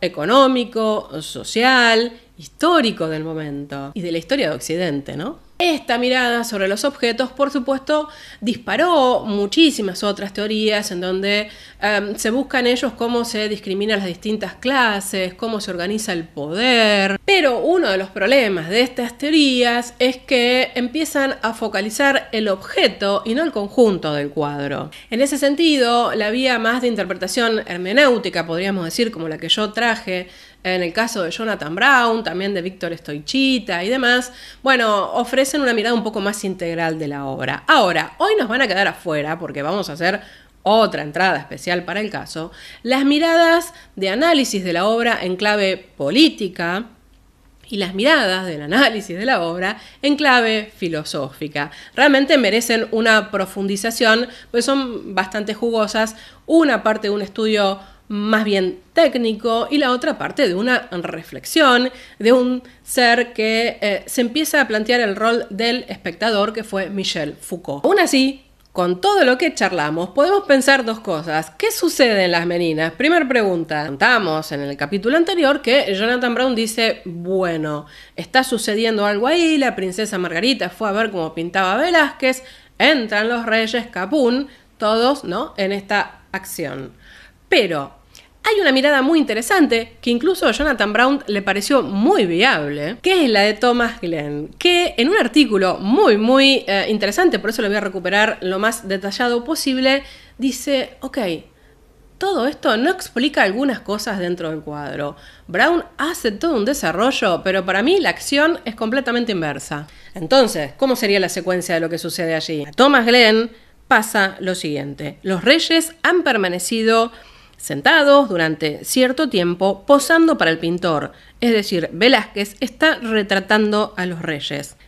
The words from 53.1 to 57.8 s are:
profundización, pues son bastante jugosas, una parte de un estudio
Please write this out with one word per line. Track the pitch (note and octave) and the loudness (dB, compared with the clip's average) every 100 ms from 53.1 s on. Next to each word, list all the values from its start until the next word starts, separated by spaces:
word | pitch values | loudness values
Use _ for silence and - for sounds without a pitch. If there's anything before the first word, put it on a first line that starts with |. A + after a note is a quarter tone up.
| G#3+ G3 | 4 2
profundización, | G3 F#3 G3+ G3 G3+ A3+ A3+ A3+ A3+ B3 - - | -4 -4 -4 -4 -2 -4 0 4 4 0 -8 -4
pues | A#3+ | -2
son | C4 C#4 B3+ A3+ - | 0 0 -2 -8 -6
bastante | F#3 G3 G#3+ G#3 | -4 -4 -6 -6
jugosas, | G#3+ A#3 A3+ G#3 A3 A3 - - - - | -4 -2 0 0 0 -2 -4 -20 -16 2
una | E4 D4+ A3 | 4 4 2
parte | G#3+ G#3+ G#3 | 0 0 -2
de | |
un | G#3 | -2
estudio | G3 - A3 G#3+ G3 G3 | -4 -2 0 2 2 0